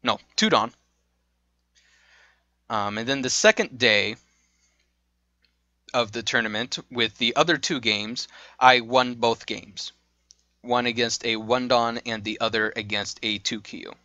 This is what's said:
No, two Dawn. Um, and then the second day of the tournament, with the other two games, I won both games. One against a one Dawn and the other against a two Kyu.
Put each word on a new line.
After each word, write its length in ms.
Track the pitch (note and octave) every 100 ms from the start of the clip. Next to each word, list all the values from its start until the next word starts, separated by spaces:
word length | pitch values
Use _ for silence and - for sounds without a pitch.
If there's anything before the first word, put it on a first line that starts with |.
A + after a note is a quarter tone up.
No, 160 | B2+ G#2+ _ -
two 140 | G#3+
Dawn. 220 | C3+ A2+ _ _ _ _ _ _ _ _ _ _ _ _ _ _ _ _ _ _ _ _
Um, 300 | A2 G2+ G#2
and 100 | A#2
then 140 | C#3
the 80 | B2+
second 480 | - G#3+ G#3+ G#3 A#2+
day 380 | A#2+ G#2 G#2 A2 _ _ _ _ _ _ _ _ _ _ _ _ _ _ _ _ -
of 180 | - A2
the 100 | A#2
tournament, 560 | G#2+ B2+ A2 G#2+ B2 - -
with 260 | A#2+ A2 -
the 200 | A#2 B2+
other 200 | D#3+ D#3
two 240 | - C#3
games, 480 | A2+ G#2 G#2+ B2 - - - -
I 200 | B2+ B2+
won 340 | A2+ B2+ B2
both 320 | A#2+ A#2 A2+ -
games. 460 | A2 - - - _ _ _ _ _ _ _
One 240 | B2 A#2+ A#2+
against 380 | A2+ A#2 -
a 120 | A#2 A2
one 320 | A2 B2 B2
Dawn 320 | B2 A#2 A#2 A#2+
and 180 | A2+
the 160 | G#2+ G#2+
other 320 | A2+ A2+ G#2+
against 460 | A2+ G#2 G#2 G2+ -
a 160 | A#2 G#2
two 220 | - A2+
Kyu. 320 | G2+ G2 - -